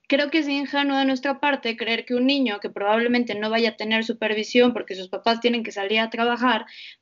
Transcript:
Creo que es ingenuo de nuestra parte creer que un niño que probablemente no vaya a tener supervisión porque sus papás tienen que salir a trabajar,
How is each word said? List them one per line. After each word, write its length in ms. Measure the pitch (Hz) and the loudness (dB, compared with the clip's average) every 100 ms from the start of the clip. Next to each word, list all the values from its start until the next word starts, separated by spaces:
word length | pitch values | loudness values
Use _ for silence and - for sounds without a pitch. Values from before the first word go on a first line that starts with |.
| - | -2
Creo 220 | 277 285 | 0 2
que 100 | 320 | 0
es 100 | 285 | 0
ingenuo 480 | 277 277 285 285 269 | -2 -2 -2 0 2
de 80 | 269 | 2
nuestra 340 | 262 277 277 | 0 -2 -2
parte 380 | 294 277 240 226 | 0 0 -2 -4
creer 280 | 220 226 - | -2 -4 -2
que 80 | |
un 140 | 247 254 | 0 2
niño 320 | 285 247 202 | 2 0 -2
que 100 | 208 | -6
probablemente 640 | - 202 220 240 240 240 | -4 2 2 2 2 0
no 160 | 208 214 | -2 -2
vaya 200 | 226 226 | 0 0
a 80 | 214 | -2
tener 260 | 214 220 | -2 0
supervisión 680 | 226 226 214 214 208 247 247 | 0 -2 -2 -2 0 4 4
porque 220 | 226 - 185 | 2 -8 -10
sus 120 | 185 | -8
papás 320 | 190 - 226 | -4 0 2
tienen 240 | 240 233 | 0 0
que 80 | 220 | -4
salir 300 | 202 196 220 | -6 -2 0
a 80 | 220 | 0
trabajar, 560 | 226 233 233 254 220 233 - - - | 0 -2 2 2 0 -2 -18 -20 -14